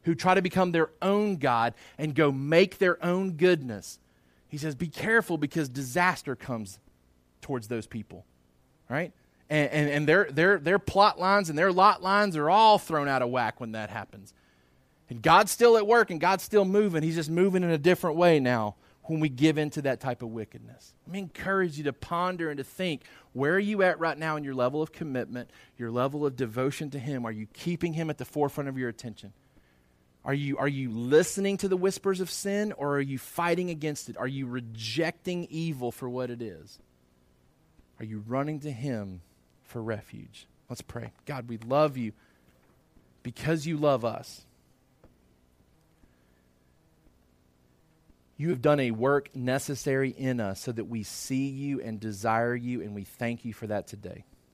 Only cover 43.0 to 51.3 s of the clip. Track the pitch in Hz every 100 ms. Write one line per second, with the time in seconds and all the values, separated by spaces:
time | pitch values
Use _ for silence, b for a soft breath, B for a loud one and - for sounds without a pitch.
43 | _ _ - - 143 165 147 156 147 131
44 | 113 92 - - _ _ _ _ _ _
45 | _ _ _ _ _ _ _ _ _ b
46 | b b b b b b b b _ _
47 | _ _ _ _ _ _ _ _ _ _
48 | _ _ _ - 156 135 147 147 127 110
49 | 127 143 - 131 123 131 - 139 - 135
50 | 135 - 131 123 104 95 - 117 98 117
51 | 101 - -